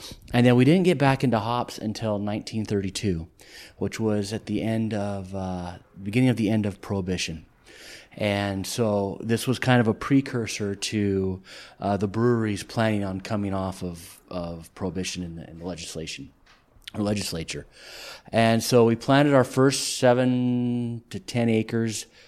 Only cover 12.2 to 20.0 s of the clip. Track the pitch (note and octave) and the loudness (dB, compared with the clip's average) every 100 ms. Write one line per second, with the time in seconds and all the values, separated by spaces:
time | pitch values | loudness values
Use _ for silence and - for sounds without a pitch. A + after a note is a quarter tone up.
12.2 | A#2+ A#2 A2 G2+ - - A2 G#2 G2 F#2+ | 2 4 0 -2 -4 -2 0 0 -2 -6
13.2 | - G#2+ G2+ F#2+ F#2+ F2+ F2+ E2+ - - | -4 -4 -2 -2 -4 -6 -8 -10 -14 -20
14.2 | _ F2+ E2+ E2+ E2 - F#2+ F2 F2+ F2+ | _ -8 -8 -10 -14 -8 -6 -4 -6 -6
15.2 | F2 E2 - E2 F2 E2 E2+ - D#2+ - | -8 -10 -14 -12 -10 -10 -10 -10 -10 -12
16.2 | - _ _ _ _ _ - G#2+ G#2 G#2 | -16 _ _ _ _ _ -12 -4 -2 -2
17.2 | F#2 E2+ D#2+ D2 - - - - - - | -4 -6 -8 -10 -14 -20 -20 -18 -18 -18
18.2 | - A2 A2+ A2+ A2+ B2 A#2 A2+ - C#3 | -4 2 4 2 4 6 6 4 4 4
19.2 | D3 C#3 B2+ - C3+ C#3 - - | 6 4 4 4 2 2 -4 2